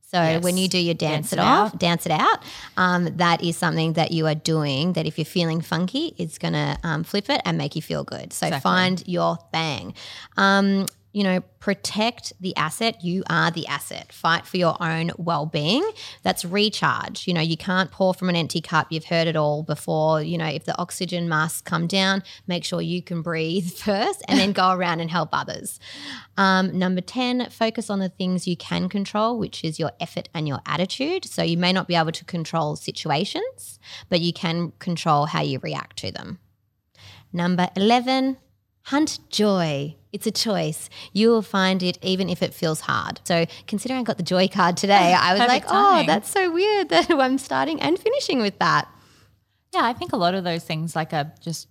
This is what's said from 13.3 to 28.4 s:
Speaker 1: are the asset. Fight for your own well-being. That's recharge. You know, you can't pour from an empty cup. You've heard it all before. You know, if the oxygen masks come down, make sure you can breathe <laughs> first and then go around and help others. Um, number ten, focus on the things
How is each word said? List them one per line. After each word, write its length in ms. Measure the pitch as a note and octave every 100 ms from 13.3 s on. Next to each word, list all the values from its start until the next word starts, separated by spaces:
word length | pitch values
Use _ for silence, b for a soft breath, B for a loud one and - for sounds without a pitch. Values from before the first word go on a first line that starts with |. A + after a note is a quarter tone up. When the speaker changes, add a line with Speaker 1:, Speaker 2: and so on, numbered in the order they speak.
Speaker 1:
are 200 | E3 E3
the 160 | E3 -
asset. 440 | C#3+ - - -
Fight 320 | - E3 E3 -
for 120 | F#3
your 180 | E3+ -
own 300 | E3 E3 E3 -
well-being. 680 | E3+ D#3+ D#3 D#3 D3+ A#3 G#4+ G#4+ B B
That's 220 | F#3+ F#3
recharge. 840 | F3 G3 G#3+ - D#3 A2+ - - -
You 60 |
know, 80 | F3
you 160 | E3 E3
can't 340 | - F#3 F#3+
pour 220 | - F#3+
from 160 | F3+ F#3
an 80 | E3+
empty 240 | D3 E3+
cup. 280 | - D#3+ -
You've 160 | D#3+ -
heard 200 | E3 E3
it 80 |
all 280 | D#3+ D3+ D3
before. 580 | D#3+ D3 - D#3+ D#3 D#3
You 160 | D#3 E3+
know, 80 | D#3+
if 200 | D3 -
the 100 | -
oxygen 480 | F3 - F3+ F3 E3+
masks 360 | D#3 D#3+ -
come 240 | - E3+ E3+
down, 360 | G3 F#3+ F#3+ B B -
make 180 | F3
sure 180 | - E3+
you 180 | E3 F3+
can 220 | - E3+
breathe 480 | E3 D#3+ D#3+ F#3 F3
<laughs> 140 | - G#3+
first 360 | G3 D4 F#4+ -
and 100 | C#4+
then 140 | G3
go 200 | G3 F#3
around 280 | F#3 F3+ E3
and 100 | E3
help 200 | F3 D#3
others. 480 | C#3+ - - - - B B B B3+ B -
Um, 420 | G3 F#3 F#3+ F3+
number 220 | F#3 F#3
ten, 480 | F3+ B3 B3 B3 A#3+
focus 400 | - A3+ A3+ G#3+
on 100 | G3
the 120 | F#3
things 360 | - F#3 F#3